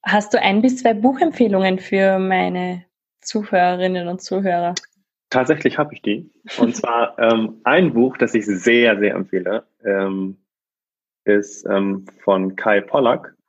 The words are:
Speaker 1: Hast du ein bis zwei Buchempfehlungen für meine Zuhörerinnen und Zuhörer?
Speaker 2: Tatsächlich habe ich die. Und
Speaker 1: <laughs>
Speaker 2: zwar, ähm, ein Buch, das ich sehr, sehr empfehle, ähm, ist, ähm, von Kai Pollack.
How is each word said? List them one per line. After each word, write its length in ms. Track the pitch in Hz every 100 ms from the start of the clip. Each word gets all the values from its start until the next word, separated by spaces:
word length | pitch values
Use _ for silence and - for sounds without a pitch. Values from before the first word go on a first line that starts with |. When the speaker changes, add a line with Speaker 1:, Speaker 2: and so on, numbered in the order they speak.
Speaker 1:
Hast 300 | - 202 208 226
du 40 |
ein 200 | 190 202
bis 160 | 254 254
zwei 160 | 233
Buchempfehlungen 840 | 214 240 262 339 - 226 190 190 185
für 400 | - 196 196 190
meine 680 | 190 185 185 180 180 180 175 _ _ _
Zuhörerinnen 880 | - 220 208 185 180 180 185 180 175
und 140 | 180
Zuhörer? 540 | - 190 196 175 175 175 - _ _ _ _
Speaker 2:
Tatsächlich 480 | 131 127 151 - -
habe 160 | 147 -
ich 60 |
die. 280 | - 104 - _ - -
Und 160 | 117 -
Speaker 1:
<laughs> 0 |
Speaker 2:
zwar, 420 | - 117 117 -
ähm, 420 | 113 113 110 -
ein 300 | 123 156 175
Buch, 240 | 117 127 -
das 180 | 120 113
ich 100 | 101
sehr, 540 | 95 120 120 117 101
sehr 160 | 104 95
empfehle, 500 | 95 95 90 110 _ _
ähm, 540 | 110 98 98 95 95 98 _ _ _ _ _ _ _ _ -
ist, 400 | 104 101 - -
ähm, 400 | 98 98 95 95 _
von 320 | - 95 95 95
Kai 260 | 113 101
Pollack. 540 | 98 143 120 131 - _